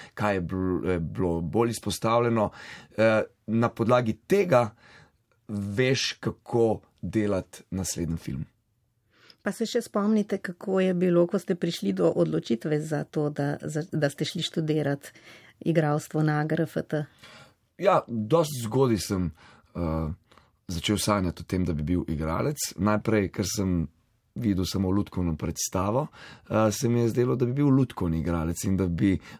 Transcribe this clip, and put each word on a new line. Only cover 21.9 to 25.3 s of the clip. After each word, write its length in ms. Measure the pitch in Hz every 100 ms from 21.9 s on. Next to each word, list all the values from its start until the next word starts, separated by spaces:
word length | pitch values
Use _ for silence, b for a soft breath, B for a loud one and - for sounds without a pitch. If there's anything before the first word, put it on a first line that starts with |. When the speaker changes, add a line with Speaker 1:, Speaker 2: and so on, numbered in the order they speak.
| 90 -
Speaker 1:
igralec. 500 | 78 78 78 143 151 - -
Najprej, 540 | 101 107 107 107 92
ker 120 | - 92
sem 380 | - 95 90 76 - _ _ _ -
videl 300 | 117 92 90
samo 260 | 95 95
lutkovno 400 | 98 101 - 90